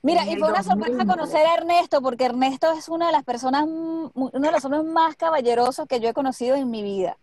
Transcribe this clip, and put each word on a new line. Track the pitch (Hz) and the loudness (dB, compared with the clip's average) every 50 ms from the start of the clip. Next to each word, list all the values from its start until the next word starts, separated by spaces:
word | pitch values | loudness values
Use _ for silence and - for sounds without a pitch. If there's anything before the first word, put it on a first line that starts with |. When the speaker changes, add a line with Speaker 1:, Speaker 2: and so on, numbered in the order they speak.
Speaker 1:
Mira, | - 269 339 349 | 2 2 2 2
Speaker 2:
En | 311 302 | 2 0
Speaker 1:
y | 330 | -2
Speaker 2:
el | 392 | 0
Speaker 1:
fue | 311 320 | 0 0
una | 320 370 | 0 0
sorpresa | - 285 247 208 320 320 | 0 0 0 0 0 -2
Speaker 2:
dos | |
mil | 254 247 - | -2 -2 0
nueve. | - | 0
Speaker 1:
conocer | 359 339 311 311 330 302 311 | 0 0 0 0 2 4 4
a | 320 339 | 4 4
Ernesto, | 339 339 339 339 349 339 - - 285 | 2 2 2 2 2 2 2 0 0
porque | 254 262 240 240 254 | 0 0 -2 0 -2
Ernesto | 247 240 254 262 269 269 262 - 320 | -2 0 0 0 0 0 0 0 0
es | 330 311 - - | 0 0 -4 -6
una | 330 330 339 | -4 0 0
de | 339 | 2
las | 320 294 269 | 2 0 0
personas, | - 240 247 262 254 262 285 302 | -2 -6 -4 -2 0 2 2 0
mm, | 320 320 320 330 330 330 330 320 269 _ | 0 -2 -4 -6 -4 -4 -6 -6 -8 _
uno | 247 262 247 - 262 | -6 -6 -4 -2 -2
de | 277 311 | 0 2
los | 339 302 - | 2 0 0
hombres | 269 277 302 311 | 0 -2 -2 -2
más | 320 330 339 320 320 311 | 0 2 2 2 2 0
caballerosos | _ 330 330 320 302 247 240 240 233 240 247 269 - 311 - | _ -2 0 0 2 2 2 2 4 2 2 0 -2 -6 -4
que | 262 240 | -4 -2
yo | 220 233 | -2 -2
he | 233 | -2
conocido | 302 277 269 247 - 240 240 269 | 0 -2 -2 -2 -2 0 0 0
en | 285 269 247 | 0 0 -4
mi | 226 220 | -4 -4
vida. | 208 202 196 196 185 165 - _ | -4 -4 -2 -2 -2 -2 -4 _